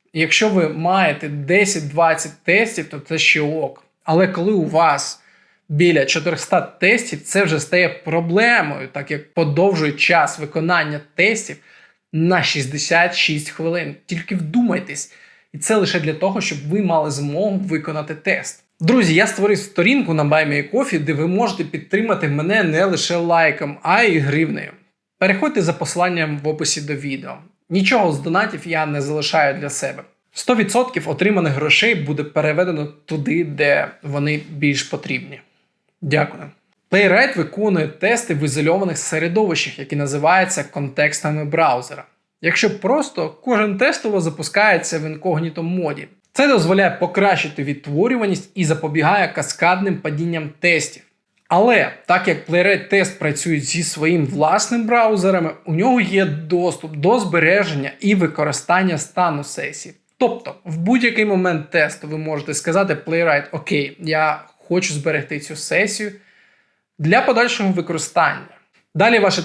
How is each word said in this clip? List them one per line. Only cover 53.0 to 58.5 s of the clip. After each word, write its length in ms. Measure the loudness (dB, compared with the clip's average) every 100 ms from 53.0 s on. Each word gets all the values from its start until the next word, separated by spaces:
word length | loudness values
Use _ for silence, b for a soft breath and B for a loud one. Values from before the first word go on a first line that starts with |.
| 0 -2
працює 400 | -4 -4 -2 -2
зі 240 | -2 -4
своїм 420 | -4 -2 0 2 0
власним 580 | 0 2 2 0 -2
браузерами, 720 | 2 4 4 2 2 2 0 -6 -4
у 80 |
нього 280 | 0 2 2
є 240 | 2 2 0
доступ 720 | -2 -2 -2 0 -4 -8 -2
до 240 | 2 2
збереження 720 | 2 2 4 2 0 -4 -6 -2
і 160 | 0 2
використання 800 | 2 0 -4